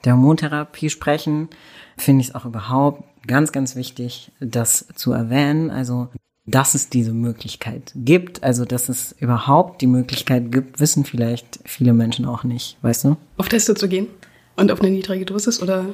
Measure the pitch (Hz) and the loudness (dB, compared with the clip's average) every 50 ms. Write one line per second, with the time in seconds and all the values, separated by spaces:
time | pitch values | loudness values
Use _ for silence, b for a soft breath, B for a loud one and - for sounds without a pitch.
0 | - 127 123 127 131 143 160 156 165 147 151 147 151 - - - - 151 - - | 4 4 6 6 6 6 4 4 0 -4 -4 -6 -6 -8 -10 -6 -6 -6 -6 -4
1 | - 147 147 151 151 156 151 151 160 160 B B B B B B B B B B | -2 -2 -2 0 0 -2 -2 -2 -4 -6 B B B B B B B B B B
2 | - - 139 135 127 127 - 127 - 123 113 110 98 - 131 131 139 143 139 - | 2 4 4 4 4 0 -6 -10 -12 -10 -10 -10 -6 -2 0 2 2 2 0 -2
3 | - _ _ _ - 117 123 139 156 147 - 139 135 127 - 127 127 - - - | -16 _ _ _ -6 0 2 2 2 2 0 -4 -4 -4 -6 -8 -12 -10 -10 -10
4 | 123 123 - - - - _ _ 135 120 110 120 117 113 - - - _ - - | -10 -10 -10 -14 -18 -20 _ _ -12 -4 -2 -2 0 0 -2 -2 -4 _ -14 -6
5 | - 127 127 123 117 113 123 139 143 143 147 156 165 160 - 127 131 120 123 123 | -4 -2 -2 -2 -2 0 0 0 2 2 2 0 -2 -2 -4 -6 -4 -4 -4 -4
6 | 123 123 - - _ _ _ _ _ - 113 131 139 - - 139 - - - 127 | -4 -6 -10 -18 _ _ _ _ _ 0 0 2 2 2 0 -2 -2 -2 0 0
7 | 113 113 113 113 117 120 113 - - 117 - - - 113 113 131 - - _ 139 | 0 0 -2 -2 -2 -4 -4 -6 -10 -14 -14 -10 -12 -10 -10 -12 -14 -14 _ -8
8 | 120 117 160 180 180 - - - - 131 123 120 123 110 123 123 - - 123 - | 2 4 4 2 2 -2 -14 -4 0 0 0 0 -2 -4 -4 -4 -4 -4 -6 -6
9 | - - - _ 147 123 120 113 - - 139 160 185 180 - - - 127 127 127 | -8 -10 -8 _ 0 0 0 0 2 4 4 4 4 2 -2 0 2 4 4 4
10 | 123 - 123 - - - 131 123 120 117 120 131 131 - - - 147 - - 151 | 2 -2 -6 -8 -2 0 0 0 0 0 -2 -2 -2 -2 -2 0 0 2 2 0
11 | 139 - - 120 117 117 120 120 - _ - - - - - - 131 123 117 117 | 0 -2 -2 -2 -2 -2 -2 -6 -8 _ -20 -18 -16 -16 -4 2 4 6 6 6
12 | 117 113 117 - 123 123 120 117 - 123 120 120 - - - _ - 120 117 - | 4 2 0 -2 -4 -4 -4 -4 -4 -4 -4 -4 -8 -12 -12 _ -2 -2 0 2
13 | - 139 151 - - _ - - 185 - - 226 - - 202 - 196 190 190 185 | 2 2 2 0 -2 _ -8 -6 -4 -2 0 0 2 2 0 0 0 -2 -2 -2
14 | 202 - - - b b b b b b b - 202 196 208 190 202 190 196 190 | -4 -6 -10 -20 b b b b b b b 2 2 2 4 2 2 2 2 0
15 | 185 - 190 190 190 185 190 208 214 247 233 - 185 180 190 190 185 190 | -2 -4 -6 -6 -6 -6 -6 -2 -2 -2 -2 -2 -2 -2 -2 -2 -4 -6